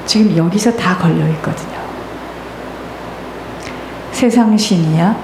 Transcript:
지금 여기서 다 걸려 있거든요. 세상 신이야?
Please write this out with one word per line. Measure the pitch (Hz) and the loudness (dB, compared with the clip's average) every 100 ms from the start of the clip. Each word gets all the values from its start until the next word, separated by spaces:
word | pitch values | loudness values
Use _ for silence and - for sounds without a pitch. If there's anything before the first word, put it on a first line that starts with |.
지금 | - 214 214 165 | 0 4 4 4
여기서 | 170 202 226 | 2 2 2
다 | 240 180 185 | 2 0 2
걸려 | 170 165 156 | 2 4 2
있거든요. | 156 - - - - - - - - - - - - - - - - - - - 82 - - - - - - - | 0 -4 -6 -8 -10 -10 -10 -12 -12 -12 -12 -14 -12 -12 -12 -12 -12 -12 -12 -12 -12 -12 -12 -12 -12 -12 -12 -10
세상 | - 247 240 220 214 | 0 4 4 6 4
신이야? | - 180 160 156 175 220 | 4 4 4 4 4 0